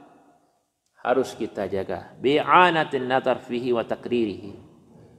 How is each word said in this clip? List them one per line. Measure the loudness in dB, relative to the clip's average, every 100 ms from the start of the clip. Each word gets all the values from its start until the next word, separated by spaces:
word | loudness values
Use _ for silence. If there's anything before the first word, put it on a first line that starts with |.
| -20 -20 _ _ _ _ _ _ _ _
harus | -2 0 0 -4
kita | -8 -6 -4
jaga. | -4 -4 -8 -10 -4
Bi'anatin | 0 2 6 6 6 4 -2 -4
nazar | 0 0 0 -2
fihi | -2 -4 -2 -2
wa |
takririhi. | -2 -6 -2 -2 -2 -4 -14 -18 -20 -20 _ -20 -20